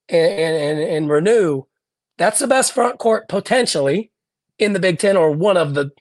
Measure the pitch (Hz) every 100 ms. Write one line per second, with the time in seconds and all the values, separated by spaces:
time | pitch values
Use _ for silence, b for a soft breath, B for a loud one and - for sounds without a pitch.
0 | - 170 165 196 160 160 147 151 160 160
1 | 147 147 185 233 180 139 - _ _ _
2 | _ - 185 214 247 262 254 - 240 247
3 | 233 220 - 196 - 254 240 160 139 170
4 | 220 _ _ _ _ - 208 196 185 160
5 | 202 190 160 147 202 180 156 143 139 -